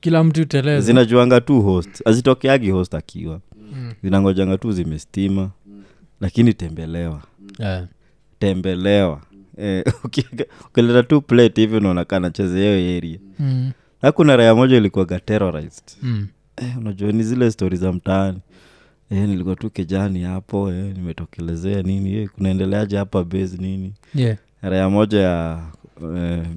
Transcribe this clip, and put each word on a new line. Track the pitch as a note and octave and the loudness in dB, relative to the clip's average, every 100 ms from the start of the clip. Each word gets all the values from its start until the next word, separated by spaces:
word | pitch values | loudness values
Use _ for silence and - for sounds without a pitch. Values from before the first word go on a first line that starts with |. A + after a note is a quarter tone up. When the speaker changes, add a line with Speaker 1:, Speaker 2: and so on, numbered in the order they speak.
Speaker 1:
Kila | E3 D#3+ | 2 4
mtu | D#3+ D#3 | 4 2
huteleza. | D#3 C#3+ C3+ D3 | 0 0 0 0
Speaker 2:
Zinajuanga | G2+ B2 A#2 A#2+ B2 B2 | 4 6 6 4 6 4
tu | A#2+ C3+ | 4 2
host. | G2 F#2 E2+ - | 4 0 -2 -4
Hazitokeagi | - A#2 B2+ B2+ C3+ C3+ G#2+ | 2 2 4 2 2 2 2
host | F#2+ F2+ | -2 -2
akiwa. | D#2+ - E2+ D#2+ E2 _ - G#3+ | -6 -10 -12 -12 -12 _ -20 -20
Speaker 1:
Mm. | C3+ B2 - | -14 -14 -10
Speaker 2:
Zinangojanga | F#2+ G2 G2 F#2+ F#2+ F#2+ | -2 2 2 2 0 0
tu | A2+ | -2
zimestima. | F#2+ D#2+ D2+ - - G2 G2 F#2+ - _ G2+ G2 _ _ _ | -4 -4 -6 -8 -4 -2 -2 -4 -10 _ -20 -20 _ _ _
Lakini | F#2+ - A#2+ | -6 2 2
tembelewa. | G#2 E2+ D#2+ D#2+ E2 E2+ D2+ - _ G2 F#2+ | 2 -6 -10 -10 -6 -6 -8 -14 _ -20 -10
Speaker 1:
Yeah. | G2+ F#2 F#2 _ _ _ _ _ | -6 -6 -10 _ _ _ _ _
Speaker 2:
Tembelewa. | G2+ F#2+ F#2 F2+ F#2+ G2+ F#2 D2 D#2+ - - - | -2 -2 -4 -2 2 2 2 -2 -14 -20 -20 -4
Eh, | G2+ F#2+ - | -2 0 -2
<laughs> | - | -4
uki-, | A#2 - - A#2+ - - - | -6 -6 -6 -6 -10 -10 -4
ukileta | - A#2+ A#2+ | 2 6 4
tu | B2 D3+ | 4 2
plate | C#3 A#2+ A#2 G#2 | 4 6 6 4
hivi | A2 A2 | 2 2
unaona | G2+ F2 | 2 0
kana | E2+ G2 F2+ | -2 -2 -2
cheze | - G2 F2+ | -2 -2 0
hiyo | G2+ G2 F2+ F2+ | 2 2 0 -4
area. | E2+ E2 - - | -6 -12 -18 -6
Speaker 1:
Mm. | C#3 B2+ C3 - _ _ | -4 -2 -4 -10 _ _
Speaker 2:
Na | C3+ | 0
kuna | - D#3 C3 | 4 4 6
raya | A2+ | 6
moja | A2+ C3 B2+ | 6 6 6
ilikuwaga | G#2 G2 F#2 F2+ | 4 0 -4 -4
terrorized. | - G#2+ F#2+ D#2 D#2+ - _ - | -4 -2 -2 -4 -10 -16 _ -10
Speaker 1:
Mm. | C3 A2+ G2+ _ _ - | -6 -6 -6 _ _ -12
Speaker 2:
Eh, | B2 B2 | -10 -8
unajua | A2 F#2+ G#2 | -8 -6 -2
ni | G#2+ | -2
zile | A2 B2 A#2+ | -2 0 0
stories | G#2+ F#2 F2+ | 0 -4 -2
za | F#2 | -2
mtaani. | F2+ - F#2+ F#2+ F#2 - _ _ _ _ _ _ | -4 -2 -2 -2 -6 -14 _ _ _ _ _ _
Eh, | G2 G#2 | -2 -2
nilikuwa | F#2+ F2+ F2+ | -2 -4 -4
tu | A2 | -6
kejani | - E2+ F#2+ G2+ F#2 | -8 -4 -2 -2 -2
hapo, | F2+ F2+ - G2+ G2 | -4 -6 -6 -4 -4
eh, | F2+ G2 F#2+ | -4 -8 -8
nimetokelezea | F2 D#2+ E2 - E2+ E2 F#2 G2 | -10 -10 -14 -10 -8 -6 -4 -4
nini, | F#2 G2 G2 | -2 -4 -4
eh, | G2+ G#2 | -4 -6
kunaendeleaje | - F#2+ F#2 F#2+ G2 G#2 G2+ | -4 -2 0 -2 -2 -2 -4
hapa | G2+ G2 | -2 -4
base | E2+ F#2+ F#2+ F2+ | -2 -4 -6 -6
nini? | F#2+ F#2+ F#2+ G2+ _ | -8 -8 -10 -14 _
Speaker 1:
Yeah. | C#3+ A#2+ G#2+ _ _ | -4 -2 -4 _ _
Speaker 2:
Raya | F#2+ F#2+ F#2+ | -4 0 0
moja | G2+ G#2+ G#2 | 2 2 2
ya, | F#2 F2 E2 D#2+ E2 D#2 - _ D#2+ F2 | 2 0 -4 -8 -12 -18 -20 _ -10 -6
eh, | F2 E2+ E2+ | -6 -6 -8